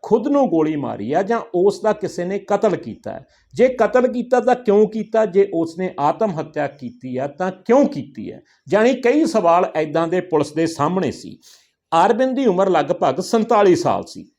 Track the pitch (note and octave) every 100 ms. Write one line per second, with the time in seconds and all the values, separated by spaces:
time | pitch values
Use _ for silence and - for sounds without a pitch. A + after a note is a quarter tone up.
0 | - A3 A3+ C#4+ B3 D#3+ D#3 D3+ B2 G#2+
1 | G#2+ D#3 G3+ A#3 - F3 G3 F#3+ A3 G#3
2 | F#3 - F3 G3+ G3 G3+ A3 F3 A#2 G2
3 | - - - _ _ C3+ B3+ B3 G#3+ B3
4 | B3 B3 A#3+ B3+ A#3+ B3 A#3+ G3+ G#3+ A3
5 | G#3 A3 G#3+ F#3 G3 E3 E3 E3+ F#3 -
6 | D3 D#3 E3 D#3+ D3 D3+ C#3+ - B2 -
7 | C3 B2+ C#3+ - F#3 F#3 - B3+ C#4+ D3
8 | A2 - - - _ _ - F#3+ A#3 B3+
9 | A#3+ D4+ D#4 A3 E3+ E3+ F#3 D#3+ D#3 D3+
10 | E3 F3+ F3+ D#3 D3 D#3 E3 E3 D3 F#3
11 | D3+ - - - _ - _ _ _ E3
12 | G3 A3+ C4 B3+ B3+ F3+ G3 E3+ C#3+ -
13 | E3 E3 F3+ A#3 A3 A3 G3+ E3 C3+ F#2+
14 | F#2+ - -